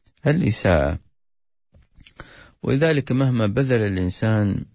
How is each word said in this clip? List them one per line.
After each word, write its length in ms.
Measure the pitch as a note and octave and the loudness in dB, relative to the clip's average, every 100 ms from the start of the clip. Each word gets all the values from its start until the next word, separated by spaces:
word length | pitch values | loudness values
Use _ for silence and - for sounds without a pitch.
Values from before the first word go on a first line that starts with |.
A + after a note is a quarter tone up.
| _ _ D3+ | _ _ -2
بالإساءة. 760 | E3 G#2+ A2+ G2+ E2 C#2 E2 _ _ _ _ _ _ _ _ _ _ - - - - - _ | 0 0 0 2 2 2 -4 _ _ _ _ _ _ _ _ _ _ -20 -20 -20 -20 -20 _
ولذلك 480 | - C3+ D#3+ D3 B2 | -4 0 2 0 0
مهما 360 | B2+ C3+ B2 G#2 | 0 0 0 0
بذل 340 | A2+ C3+ A#2+ | 0 0 0
الإنسان 840 | G#2 F#2 F2+ - A2 A2 G#2 F#2 - | 0 -2 -2 -2 0 0 0 -2 -6